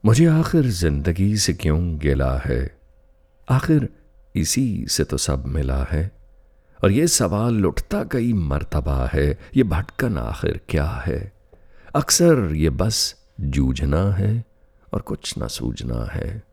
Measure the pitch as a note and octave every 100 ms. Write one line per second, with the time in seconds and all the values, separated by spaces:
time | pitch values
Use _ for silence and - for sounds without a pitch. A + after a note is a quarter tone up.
0 | G#2+ A2+ E3 D#3+ - E3+ C3 F2+ E2+ C#2+
1 | D2+ E2+ G2 G#2+ - E2 D#2+ D#2 F2 D#2
2 | D2 C2+ C2 C2+ C2+ A#1+ C2 - _ _
3 | _ _ _ _ - C3 - D#3 A2 -
4 | _ _ - - D#2+ - C3 F#2+ - -
5 | D2 C#2+ - C#2 B1+ D2 C2 C2+ C2+ D2+
6 | F#2+ - - - _ _ _ - F#2+ G2+
7 | E3 - G2+ G2+ A#2 A2+ F#2 C#2+ - G#3
8 | - C3 A#2+ A2 D#2 C#2+ - D2+ C#2 C#2
9 | B1+ - C#2+ - - C3 A2+ D#2 - -
10 | B2+ F2 A1+ - - - - D#2+ D2 A#1+
11 | - - G2 _ _ - - - - C#3+
12 | C#3 - E3+ D3 F#2 D#2 D#2 C2 G2+ G#2+
13 | - - _ - C#2+ C2+ C2 C2 C#2 D2
14 | G2 F#2+ G#2 A#2 A2+ _ _ _ - -
15 | - - - - A1+ - A#1+ A#1+ B1 A#1
16 | A1+ - - A2 -